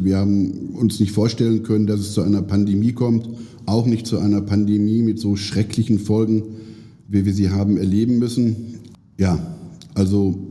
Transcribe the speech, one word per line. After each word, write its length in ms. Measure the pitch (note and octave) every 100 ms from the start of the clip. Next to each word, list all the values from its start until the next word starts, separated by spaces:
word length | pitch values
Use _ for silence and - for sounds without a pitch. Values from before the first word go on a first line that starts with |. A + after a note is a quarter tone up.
Wir 160 | F#2+ G2
haben 520 | G2+ G2+ F#2 - - -
uns 240 | A2 G#2+
nicht 120 | G2+
vorstellen 520 | G#2+ A2+ A2+ A#2 A2
können, 240 | A2 G#2+ G#2
dass 120 | G2+
es 140 | G2
zu 80 | -
einer 220 | F2+ G2+
Pandemie 500 | F#2 G2+ G2+ G2 A#2
kommt, 340 | A#2+ A#2+ A#2 - - - - -
auch 220 | A2 A#2+
nicht 180 | A2+ -
zu 140 | G2
einer 220 | G2+ G2+
Pandemie 600 | G2+ G#2 G#2 G#2 G#2 A2+
mit 180 | A2+ G2+
so 160 | G2+ G2
schrecklichen 640 | - - - - A2 G#2
Folgen, 440 | G#2+ A2 A2 A2 G#2+ - - - - - -
wie 160 | G2+ G2+
wir 80 |
sie 160 | G2 F#2+
haben 280 | G2 G2+ F2+
erleben 420 | F#2+ G2+ A#2 A#2+
müssen. 560 | A#2+ B2 A#2 G#2+ - - - - _ -
Ja, 220 | F#2+ D#2+ - - - - - G2+
also 420 | F#2+ G2+ G2 F#2 -